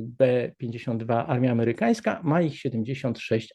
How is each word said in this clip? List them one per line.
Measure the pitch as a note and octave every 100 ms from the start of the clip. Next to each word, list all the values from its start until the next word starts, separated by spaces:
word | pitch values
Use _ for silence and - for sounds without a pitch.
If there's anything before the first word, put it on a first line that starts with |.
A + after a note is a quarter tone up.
B | A2+ A#2+ C3 B2 A#2 -
pięćdziesiąt | A#2+ A#2 - A#2+ A2+
dwa | A#2 A#2
armia | B2+ B2+
amerykańska? | A#2 A#2 A#2 A3+ A3+ - G3+ E3
Ma | D#3+
ich | E3 C3+
siedemdziesiąt | C3+ A2+ A2+ C3+ B2+ A2+
sześć | - A2 -